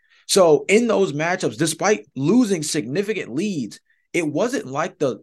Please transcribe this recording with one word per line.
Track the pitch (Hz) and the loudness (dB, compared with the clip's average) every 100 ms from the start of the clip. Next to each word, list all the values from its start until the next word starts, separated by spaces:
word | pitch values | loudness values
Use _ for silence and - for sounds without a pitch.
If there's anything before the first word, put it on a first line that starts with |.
| _ _ - | _ _ 0
So | 196 175 147 - | 4 6 6 4
in | 202 240 | 4 4
those | 196 185 | 2 0
matchups, | 147 165 180 147 113 | -2 -2 -2 -4 -2
despite | 160 - 185 208 - | -2 0 0 0 -2
losing | - 143 240 220 185 | -4 2 2 2 0
significant | 147 156 110 156 202 185 104 | -2 -4 -4 -4 -4 -6 -6
leads, | 127 208 170 107 - _ _ _ | -4 -4 -4 -6 -10 _ _ _
it | - 156 | -4 -2
wasn't | 143 233 262 127 | -2 -2 -4 -6
like | 139 180 - | -4 -6 -2
the, | 139 107 | -4 -2